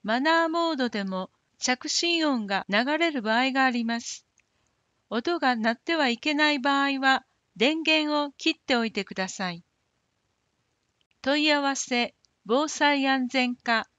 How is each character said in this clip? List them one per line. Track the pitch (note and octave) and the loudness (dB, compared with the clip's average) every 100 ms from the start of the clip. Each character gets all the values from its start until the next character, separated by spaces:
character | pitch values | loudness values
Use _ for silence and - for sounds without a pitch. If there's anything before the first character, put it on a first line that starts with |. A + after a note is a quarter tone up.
マ | G3 A#3+ | -2 0
ナ | D4 E4 E4 | 2 2 2
ー | |
モ | E4 E4 | 0 -2
ー | D4 | 0
ド | B3 | -2
で | G#3+ | -2
も | G3 F#3+ F#3 _ _ _ | -4 -6 -8 _ _ _
着 | - B3+ D4+ | -4 -2 -2
信 | - E4+ E4+ D#4 | -2 0 0 0
音 | B3+ G3+ | 0 -2
が | F#3+ - | -4 0
流 | G3+ B3+ D#4 | 0 0 0
れ | E4+ | 0
る | C#4+ | 0
場 | G#3+ A3+ | 0 0
合 | C4 | 0
が | C4 | 2
あ | C4 | 2
り | A#3+ A3+ | 0 -2
ま | A#3 | -6
す。 | - - _ _ _ _ _ _ _ _ _ | -8 -14 _ _ _ _ _ _ _ _ _
音 | A3 C#4+ F4 | -4 -2 0
が | C4+ A#3+ | 0 2
鳴 | A3+ | 0
っ | A#3 | -2
て | - E4 | -2 0
は | C4+ | 0
い | A#3 | 0
け | D4+ | -2
な | D4 D4+ | 2 2
い | D4 | 2
場 | C4 C#4 | 0 2
合 | C#4 C4+ | 0 0
は | C4+ C4 _ _ _ F3+ | 2 0 _ _ _ 0
電 | A#3+ D#4+ D#4 | 0 2 2
源 | D#4 D4+ D4 | 2 2 0
を | D4 | -2
切 | - D#4+ | -4 -4
っ | D#4+ | -4
て | - B3 | 0 0
お | |
い | A3+ | 0
て | G#3 F#3+ | -4 -6
く | |
だ | F#3+ F#3 | -6 -6
さ | - F#3 | -6 -8
い。 | F3 _ _ _ _ _ _ _ _ _ _ _ _ _ _ _ _ | -8 _ _ _ _ _ _ _ _ _ _ _ _ _ _ _ _
問 | C4 D4 | 0 2
い | D4+ | 2
合 | D4 | 2
わ | C#4 C4+ | 0 -2
せ、 | - A#3+ A#3+ _ _ _ F3+ | -2 -2 -2 _ _ _ -2
防 | B3 D4+ | 0 0
災 | - D4 C#4+ C4+ | 2 2 4 2
安 | C4+ B3 | 0 0
全 | C4 B3 B3 | 0 -2 -4
課 | - A3+ - | -2 -2 -2